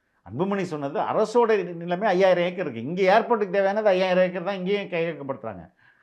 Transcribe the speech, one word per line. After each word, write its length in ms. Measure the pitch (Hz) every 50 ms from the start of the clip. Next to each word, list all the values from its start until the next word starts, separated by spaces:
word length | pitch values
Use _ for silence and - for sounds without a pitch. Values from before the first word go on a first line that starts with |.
| _ _ _ _ -
அன்புமணி 360 | - 101 131 180 196 202 196 180
சொன்னது 360 | - 156 147 143 139 160 208
அரசோட 500 | 147 107 127 175 220 208 220 240 240 220 220 202 180 175 175
நிலமே 320 | 170 170 175 175 175 214
ஐயாயிரம் 380 | 214 185 180 190 185 180 185 175
ஏக்கர் 220 | 180 180 196 185
இருக்கு. 220 | 147 117 113 113 139
இங்க 140 | 175 185 190
ஏர்போர்ட்டுக்கு 540 | 180 196 233 220 233 240 214 208 185 175
தேவையானது 320 | 202 196 190 196 220 214 208
ஐயாயிரம் 360 | 185 185 190 185 185 185 185
ஏக்கர் 180 | 180 180 180 170
தான் 140 | 190 202
இங்கேயும் 340 | 190 180 185 202 202 196 175
கையகப்படுத்துறாங்க. 760 | 180 165 165 170 160 143 139 135 131 - - 110 101 90 80 - _ _ _ _ _ _